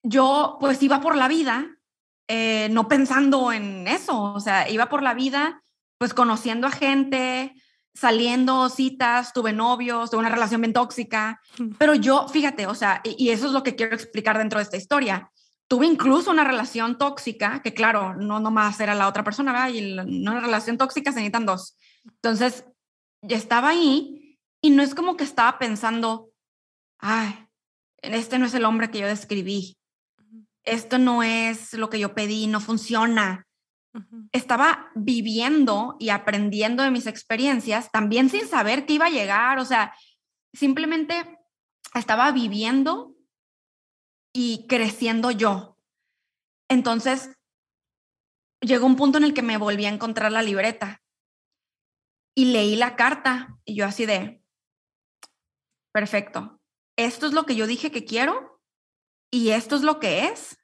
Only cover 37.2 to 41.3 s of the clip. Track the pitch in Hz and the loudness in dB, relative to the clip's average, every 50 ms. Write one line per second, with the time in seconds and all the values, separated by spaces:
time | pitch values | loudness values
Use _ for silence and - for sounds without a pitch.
37.2 | - _ 226 220 262 285 269 233 202 226 208 226 240 - - 220 214 208 220 240 | -6 _ -2 0 0 0 0 0 -2 -2 -4 -4 -4 -2 -2 0 0 2 4 4
38.2 | 262 262 381 415 440 - 339 254 202 214 240 277 277 - 302 302 330 349 320 254 | 4 4 2 0 -2 0 0 0 2 2 0 -2 0 0 2 2 2 2 2 0
39.2 | 202 196 202 214 233 254 269 262 254 262 254 220 202 208 - _ _ _ _ _ | -2 0 0 2 2 2 0 0 0 0 0 0 0 -2 -6 _ _ _ _ _
40.2 | _ _ _ _ _ _ - - 285 269 269 302 320 311 330 320 311 294 339 339 | _ _ _ _ _ _ -4 0 0 2 2 2 0 -2 -2 -2 -2 -2 -4 -6
41.2 | 339 339 | -6 -10